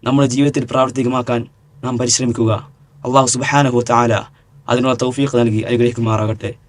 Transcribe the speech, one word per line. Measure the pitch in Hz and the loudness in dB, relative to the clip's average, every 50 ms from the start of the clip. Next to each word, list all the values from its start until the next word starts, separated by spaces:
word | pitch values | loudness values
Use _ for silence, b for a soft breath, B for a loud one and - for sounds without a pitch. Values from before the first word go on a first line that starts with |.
| - | -2
നമ്മുടെ | 120 131 139 139 127 | 0 2 2 2 2
ജീവിതത്തിൽ | 123 135 143 143 139 147 123 - | 2 2 2 2 2 -2 -4 -2
പ്രാവർത്തികമാക്കാൻ | - 131 131 127 123 139 123 123 127 127 120 - 123 117 117 - _ _ _ _ _ - - | 0 0 0 0 0 -2 -2 -2 -2 -2 -2 -2 -2 -4 -4 -6 _ _ _ _ _ -10 -8
നാം | 127 120 117 | -6 -4 -2
പരിശ്രമിക്കുക. | 127 120 - - 131 123 113 110 113 110 107 101 - - - _ _ _ _ - - | -2 -2 -2 -2 -2 -2 -2 0 0 0 0 -2 -4 -12 -20 _ _ _ _ -10 -6
അല്ലാഹു | 123 127 135 131 | 2 2 4 4
സുബ്ഹാനഹു | 123 - 123 120 139 139 143 143 131 120 120 | 4 0 -2 -2 0 2 2 2 4 2 0
വ | 120 - | 0 2
തആല | 123 117 120 117 110 98 - - b b b b b - _ - | 2 2 2 2 0 0 -2 -8 b b b b b -16 _ -4
അതിനുള്ള | 117 123 123 131 127 - 127 | -2 0 0 0 0 0 -2
തൗഫീഖ് | 127 123 135 139 139 - 120 | -4 -2 -2 -2 0 2 0
നൽകി | 120 117 107 110 107 - | 2 2 0 -2 -2 -2
അനുഗ്രഹിക്കുമാറാകട്ടെ. | 123 120 120 120 120 117 117 110 110 107 110 107 110 104 - 107 - - _ | 0 2 0 0 0 -2 -2 0 0 0 0 -2 -4 -6 -8 -10 -10 -12 _